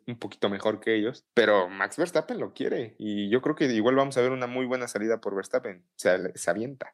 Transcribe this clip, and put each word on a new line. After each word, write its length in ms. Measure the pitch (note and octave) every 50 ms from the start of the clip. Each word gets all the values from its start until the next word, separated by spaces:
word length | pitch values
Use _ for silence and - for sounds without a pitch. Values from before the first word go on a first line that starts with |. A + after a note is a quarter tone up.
| _
un 120 | B2 A#2+ -
poquito 320 | - G#2 - - - G2+
mejor 280 | G2+ F#2+ - G#2+ G#2+ G#2
que 160 | - A2+ A2+
ellos, 300 | G#2+ G#2 A#2+ C3+ - _ _
pero 380 | - B2 G#2+ G#2+ G#2 G2 F2+ F2+
Max 260 | G2 G2 G2 G2+ -
Verstappen 420 | - F3+ F3 - D#3 - - B3 F3+
lo 140 | A#2 G2
quiere, 420 | - - - - G#3 D#3+ A#2 A2 - -
y 320 | A2 G#2+ G2+ G#2 G2+ G2+
yo 100 | A#2 C3
creo 140 | - D3+ D3+
que 100 | - D#3
igual 300 | B2+ A#2 G#2+ G#2+ B2+ C3
vamos 200 | C3+ C#3 C#3 C3 B2+
a 20 |
ver 100 | B2 B2+
una 160 | C3 B2+ B2
muy 200 | B2 B2 B2+ B2+
buena 220 | B2 B2+ B2+ A#2+ -
salida 340 | - G#2+ G#2+ A2 A2+ G#2+
por 120 | - G2+ G2
Verstappen, 500 | F#2+ F#2+ - - B2+ - G#2+ F#2 F2+ _
o 60 | _ _
sea, 220 | - - F#2+ F2+ F#2
le-, 140 | F2 - -
se 140 | - - -
avienta. 420 | F2 G#2+ A#2 C#3 C#3 - - -